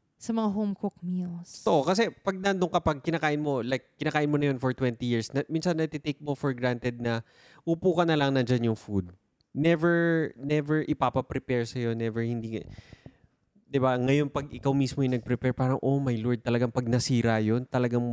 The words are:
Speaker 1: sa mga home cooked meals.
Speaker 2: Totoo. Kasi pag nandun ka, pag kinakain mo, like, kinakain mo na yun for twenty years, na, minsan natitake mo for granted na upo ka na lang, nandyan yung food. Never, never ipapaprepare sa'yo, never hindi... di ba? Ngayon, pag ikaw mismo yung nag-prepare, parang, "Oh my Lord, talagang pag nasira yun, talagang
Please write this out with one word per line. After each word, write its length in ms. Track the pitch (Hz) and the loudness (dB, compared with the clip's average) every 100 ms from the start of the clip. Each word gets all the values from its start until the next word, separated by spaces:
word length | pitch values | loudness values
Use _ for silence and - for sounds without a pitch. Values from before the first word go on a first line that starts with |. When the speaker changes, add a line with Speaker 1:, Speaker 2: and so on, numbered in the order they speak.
| _ _ | _ _
Speaker 1:
sa 160 | - | -6
mga 180 | 226 220 | -2 0
home 240 | 202 208 | 0 -2
cooked 300 | 190 202 - | -2 -6 -6
meals. 580 | 175 180 175 170 175 - | -6 -4 -4 -8 -14 -4
Speaker 2:
Totoo. 220 | - 165 | 2 2
Kasi 260 | 139 190 214 | 4 2 0
pag 240 | - - | -2 -6
nandun 380 | 190 196 190 180 | -2 0 0 0
ka, 80 | 180 | 0
pag 180 | 165 147 | 0 -2
kinakain 400 | 147 160 160 147 | -2 0 0 0
mo, 220 | 151 135 | 0 0
like, 260 | 117 131 _ - | 0 -4 _ -6
kinakain 300 | 147 151 147 | -2 0 2
mo 140 | 147 | 2
na 100 | 143 | 0
yun 80 | 131 | 0
for 140 | 131 | -2
twenty 340 | 127 127 117 120 | 0 -2 -2 -2
years, 240 | 117 113 | -2 0
na, 140 | 135 - | -4 -2
minsan 300 | 160 180 160 | -2 -2 -2
natitake 420 | 160 151 151 139 | -2 -4 -6 -6
mo 160 | 147 | -4
for 180 | 139 147 | -4 -2
granted 460 | 123 123 120 123 120 | 0 -2 0 -4 -2
na 240 | 120 117 - _ - - | -2 -2 -6 _ -20 -10
upo 300 | - 165 190 | -4 0 2
ka 80 | 170 | 2
na 140 | 170 151 | 2 4
lang, 180 | 139 | 2
nandyan 320 | 135 120 123 117 | 2 2 2 2
yung 140 | 110 | -2
food. 320 | - 101 90 - _ _ _ | -2 -2 -4 -10 _ _ _
Never, 400 | - 160 170 170 170 170 165 156 | 0 2 4 4 4 2 2 -2
never 480 | - 139 151 147 156 | -4 -2 0 2 0
ipapaprepare 840 | - 151 127 131 - 131 - 123 | 0 0 0 0 -4 -6 -2 -2
sa'yo, 300 | 117 127 117 | -2 -4 -4
never 260 | 113 117 110 | -2 -2 -2
hindi... 460 | 117 117 113 110 - - - - - _ _ _ _ _ | -2 -4 -6 -8 -10 -16 -20 -20 -20 _ _ _ _ _
di 140 | _ 135 | _ 0
ba? 160 | 131 127 | 2 2
Ngayon, 320 | 127 143 147 | 2 2 2
pag 220 | 147 143 | -2 -6
ikaw 220 | 120 139 | -4 0
mismo 300 | 139 131 - | 2 2 0
yung 120 | 131 | 0
nag-prepare, 400 | 127 - 123 131 | 0 -2 -2 0
parang, 240 | 123 131 135 | 0 0 0
"Oh 180 | 127 139 | 0 0
my 160 | 135 117 | 0 0
Lord, 260 | 113 120 | 0 -2
talagang 280 | 120 120 120 | 0 0 2
pag 140 | 127 | 0
nasira 540 | 120 123 - 123 117 110 | 0 0 2 2 4 2
yun, 240 | 107 117 | 2 0
talagang 380 | 127 131 123 120 120 | 0 0 0 0 0